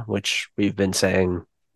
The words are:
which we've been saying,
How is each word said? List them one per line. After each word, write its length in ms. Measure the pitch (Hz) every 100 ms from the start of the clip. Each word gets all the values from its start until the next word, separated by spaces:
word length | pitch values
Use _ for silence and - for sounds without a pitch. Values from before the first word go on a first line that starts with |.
| 113
which 420 | 101 - - - -
we've 180 | 101 98
been 180 | 98
saying, 520 | 92 98 92 90 90 - _ _